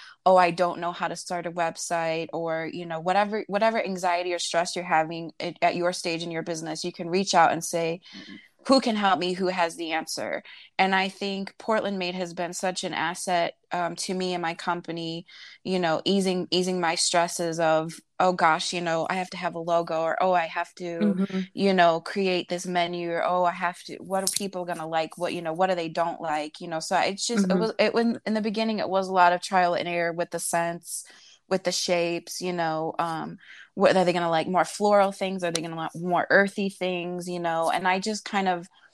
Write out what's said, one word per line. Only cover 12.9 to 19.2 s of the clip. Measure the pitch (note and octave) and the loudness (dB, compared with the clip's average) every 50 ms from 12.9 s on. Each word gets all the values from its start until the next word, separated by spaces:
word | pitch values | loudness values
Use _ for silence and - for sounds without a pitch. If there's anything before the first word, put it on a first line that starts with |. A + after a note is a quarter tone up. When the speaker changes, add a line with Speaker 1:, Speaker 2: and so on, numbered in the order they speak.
| - | -4
Speaker 1:
asset, | - D3+ E3 F3+ - - - F3+ F3 F3 - - _ _ _ | -2 -2 -2 -4 -4 -4 0 0 2 2 0 -2 _ _ _
um, | - F3+ F3 E3 E3+ - | -4 -4 -4 -4 -4 -6
to | - - F#3+ | -6 -4 -4
me | F#3 F#3 F3+ F3+ | -2 -2 -2 -2
and | F3 | -2
my | E3+ E3 E3+ | -4 -4 -6
company, | - - F#3 F3 F3 E3+ - E3 E3+ E3 E3 E3 E3+ - - - - - - - - _ | -4 -4 -4 -4 -4 -4 -6 -8 -6 -6 -6 -6 -8 -10 -14 -18 -20 -20 -20 -20 -12 _
you | - F#3+ F#3 | -2 0 0
know, | F3+ E3 D#3+ - - | 2 2 0 0 2
easing, | - F#3+ G3+ F#3+ F#3+ F#3 F#3 F3 - | 2 2 2 2 2 0 0 -2 0
easing | - F3+ F3+ F#3 F#3 F3+ | 0 0 0 0 0 0
my | F3 E3 E3+ | 0 0 0
stresses | F3+ - - - F3 E3+ F3 - - F3 E3+ E3 E3 | 0 0 2 2 2 2 2 0 -2 -4 -2 0 0
of, | E3+ D#3+ D#3+ D#3+ D#3+ E3 E3 - - _ _ - | 2 4 4 4 2 0 -6 -12 -16 _ _ 2
"Oh | F3 F#3 F#3 | 4 4 4
gosh, | E3+ F3+ D#3+ D#3 F3 F3+ - - | 4 4 4 4 4 2 -2 -4
you | F3 | -2
know, | F3 E3+ E3 E3 D#3+ - | -2 0 0 0 0 -2
I | F#3 | -2
have | F#3+ | -4